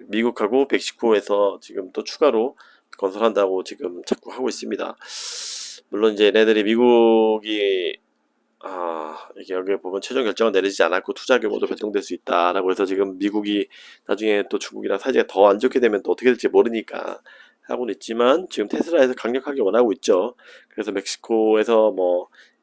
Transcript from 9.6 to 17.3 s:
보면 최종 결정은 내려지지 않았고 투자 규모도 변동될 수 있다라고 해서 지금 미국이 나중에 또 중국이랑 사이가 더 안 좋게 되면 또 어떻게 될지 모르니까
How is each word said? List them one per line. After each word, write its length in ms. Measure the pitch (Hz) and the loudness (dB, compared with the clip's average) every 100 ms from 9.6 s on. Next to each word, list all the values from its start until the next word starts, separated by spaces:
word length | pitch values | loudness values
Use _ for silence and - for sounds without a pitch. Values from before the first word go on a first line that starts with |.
| 95 98 | -2 -4
보면 260 | 92 98 | -4 -8
최종 220 | - 127 | -4 -4
결정은 280 | 110 - 113 | -4 0 0
내려지지 300 | 95 98 98 | 2 0 0
않았고 320 | 85 90 - | 0 0 -4
투자 240 | - - 123 | -8 0 0
규모도 280 | 107 107 95 | 0 -4 -4
변동될 360 | 95 107 98 | -6 -6 -6
수 100 | 95 | -6
있다라고 580 | 90 - 90 87 95 92 | -10 -2 0 2 0 0
해서 140 | 92 | 0
지금 320 | 95 95 98 92 | 0 0 -2 -4
미국이 500 | 101 104 104 101 - - - - - | -4 -4 -2 -4 -4 -10 -20 -14 -6
나중에 380 | 104 107 104 98 | -2 0 0 0
또 80 | 101 | -6
중국이랑 400 | - 107 104 98 | -6 -8 -4 -2
사이가 260 | 131 127 - | 0 0 0
더 200 | 95 101 | 4 6
안 100 | 104 | 6
좋게 220 | 127 127 | 2 2
되면 220 | 117 101 | 2 2
또 100 | 90 | -2
어떻게 160 | 90 123 | 0 0
될지 180 | 120 104 | 2 4
모르니까 760 | 95 113 113 - - - - - | 4 4 0 -8 -10 -10 -12 -18